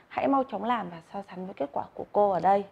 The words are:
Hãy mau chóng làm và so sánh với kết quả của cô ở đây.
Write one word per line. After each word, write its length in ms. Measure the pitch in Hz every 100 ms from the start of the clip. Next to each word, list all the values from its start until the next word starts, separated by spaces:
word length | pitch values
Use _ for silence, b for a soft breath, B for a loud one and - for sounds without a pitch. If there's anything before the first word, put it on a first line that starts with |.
| B
Hãy 200 | - 269
mau 160 | 269
chóng 200 | 262 196
làm 260 | 220 240 180
và 120 | 170 -
so 80 | 202 196
sánh 160 | 180 185
với 80 |
kết 160 | 196 277
quả 100 | - 202
của 120 | - -
cô 180 | 202 208
ở 80 | 175
đây. 260 | 175 202 196